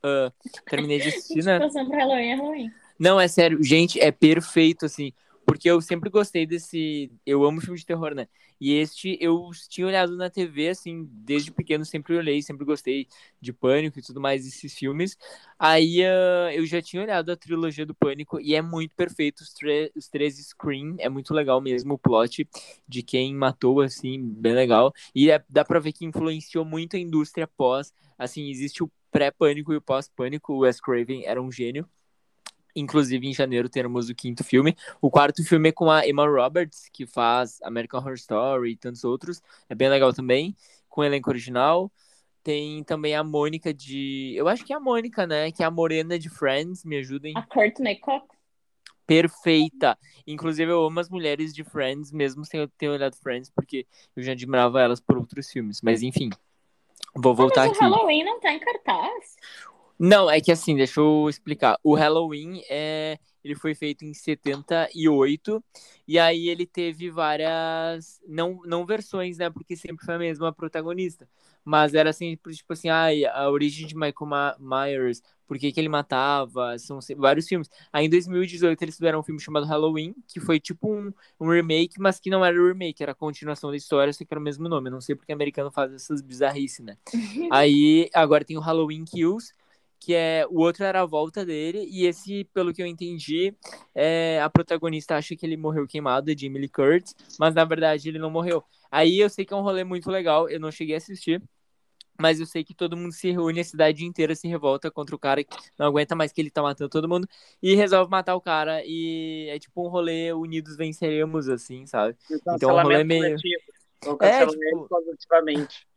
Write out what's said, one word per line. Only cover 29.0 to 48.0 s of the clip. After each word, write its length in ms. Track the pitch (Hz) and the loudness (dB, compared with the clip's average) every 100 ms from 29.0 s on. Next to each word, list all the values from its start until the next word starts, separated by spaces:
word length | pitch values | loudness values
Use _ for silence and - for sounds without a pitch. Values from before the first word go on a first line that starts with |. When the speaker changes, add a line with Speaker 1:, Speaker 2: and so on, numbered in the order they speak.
| _ | _
Speaker 1:
pré-Pânico 600 | - 143 - 156 143 147 | 0 0 4 2 2 -4
e 40 | 151 | -6
o 40 | |
pós-Pânico, 720 | - 135 - - 127 147 - | -2 -4 -4 -8 -6 -6 -6
o 60 | 139 | 2
Wes 200 | 127 123 | 2 2
Craven 460 | - 123 117 131 92 | -2 -2 -2 -6 -6
era 160 | 120 | -6
um 100 | 131 | -6
gênio. 380 | 120 120 135 170 _ _ _ _ _ - _ _ | -8 -8 -8 -12 _ _ _ _ _ -20 _ _
Inclusive, 540 | - 143 151 135 131 131 | -10 -2 0 2 0 -4
em 60 | |
janeiro, 340 | 135 135 123 123 | -2 0 0 -2
teremos 400 | 135 123 123 117 | -4 -4 -4 -4
o 60 | 120 | -8
quinto 300 | 127 120 - | -10 -8 2
filme. 280 | 127 147 160 - - | 4 4 0 -10 -2
O 100 | 143 | 4
quarto 320 | 147 143 - | 6 4 2
filme 240 | 160 165 160 | 2 4 4
é 40 | |
com 180 | 156 165 | 4 4
a 160 | 156 139 | 6 4
Emma 180 | 143 147 | 2 4
Roberts, 640 | 139 127 160 165 - - | 4 2 0 -4 -8 -20
que 120 | - 127 | -16 -10
faz 560 | - 117 123 123 - | 0 2 2 0 -6
American 360 | - 117 117 127 | -8 -8 -6 -8
Horror 140 | 135 | -8
Story 580 | 127 - 107 127 135 120 | -12 -4 -2 0 -2 -4
e 60 | 113 | -6
tantos 260 | 123 120 | -12 -8
outros. 380 | 131 127 - 175 _ _ _ | -4 -4 -6 -16 _ _ _
É 80 | 113 | 0
bem 140 | 135 | 2
legal 240 | 139 135 | 6 4
também, 420 | 123 127 131 165 - _ _ _ | 2 0 0 0 -10 _ _ _
com 140 | - | -2
o 20 | |
elenco 260 | 147 143 131 | 0 0 -2
original. 640 | 127 117 123 139 170 196 _ _ _ _ _ | -4 -4 0 2 2 -2 _ _ _ _ _
Tem 400 | - 147 147 151 147 | -6 -6 -6 -10 -6
também 280 | 156 151 | -4 -2
a 120 | 151 156 | -2 -2
Mônica 480 | 147 151 160 160 | -2 -2 -2 -6
de, 600 | 143 135 139 139 135 135 117 | -8 -10 -10 -8 -8 -8 -2
eu 100 | 160 | 0
acho 160 | 233 | 0
que 80 | - | -4
é 60 | 285 | -6
a 20 | |
Mônica, 480 | 262 240 233 220 180 | -2 -2 -2 -4 -2
né? 240 | 151 160 | 0 -2
Que 120 | 160 | 0
é 20 | 165 | -2
a 40 | |
morena 480 | 170 165 160 160 175 | 2 0 0 -2 -6
de 120 | 160 | -6
Friends, 560 | - 143 135 165 185 165 | -4 0 0 -4 -10 -8
me 100 | 147 | -8
ajudem. 340 | 131 139 147 156 | -8 -10 -8 -10
Speaker 2:
A 60 | |
Courtney 560 | - 262 214 - 247 | -4 0 0 0 -6
Cox. 280 | 208 | -4